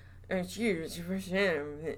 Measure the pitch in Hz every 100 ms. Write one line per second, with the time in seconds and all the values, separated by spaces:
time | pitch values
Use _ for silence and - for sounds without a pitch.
0 | - - - 190 180 185 226 175 160 165
1 | 170 190 190 185 202 156 147 147 160